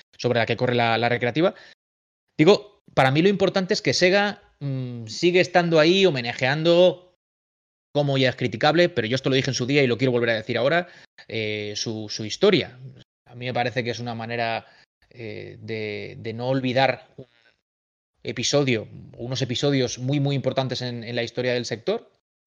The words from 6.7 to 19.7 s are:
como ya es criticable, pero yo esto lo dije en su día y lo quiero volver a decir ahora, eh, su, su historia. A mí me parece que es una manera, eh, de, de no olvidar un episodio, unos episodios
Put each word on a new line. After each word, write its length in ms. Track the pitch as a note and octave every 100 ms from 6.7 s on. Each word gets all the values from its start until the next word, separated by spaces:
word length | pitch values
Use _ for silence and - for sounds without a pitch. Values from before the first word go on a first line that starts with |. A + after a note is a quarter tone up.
| E3+ F3+ F3 - _ _ _ _ _ _ _ _
como 240 | C#3+ C#3+ C3+
ya 100 | B2+
es 80 | A#2+
criticable, 540 | A#2+ A2+ D3 D#3 F3
pero 160 | F3 G#2+
yo 80 |
esto 160 | B2+ D3
lo 60 | C3+
dije 140 | C3
en 40 |
su 100 | A#2
día 180 | A#2+ C#3+
y 40 | C3+
lo 100 | A2+
quiero 160 | C3
volver 180 | A#2+ A#2
a 40 |
decir 240 | A2+ A2 A#2
ahora, 300 | B2+ E3 F3 - - _ -
eh, 440 | A2 G#2+ G#2+ G#2
su, 340 | G#2 - A2 G#2
su 160 | - G#2+
historia. 520 | - G3+ F3+ F#2 - - - - _ _
A 100 | B2
mí 100 | B2
me 80 |
parece 280 | A#2+ A#2+ B2+
que 80 | A#2
es 80 | A2+
una 160 | A#2+
manera, 500 | A#2 A2+ A#2 A#2 A2+ - _ _ _ _
eh, 480 | A#2+ A2+ G#2 G2+ G#2
de, 560 | G#2+ A2 G#2+ G#2 G2+ G2
de 120 | A2
no 140 | A2+ B2
olvidar 600 | C3+ B2+ B2 C3 A#2+ - -
un 100 | B2+ A#2+ A#2 _ _ _ _ _ _ _
episodio, 640 | B2 B2 A#2+ C#3+ C#3 A2+ G#2 - - -
unos 260 | A#2+ C3
episodios 560 | B2+ A#2 D3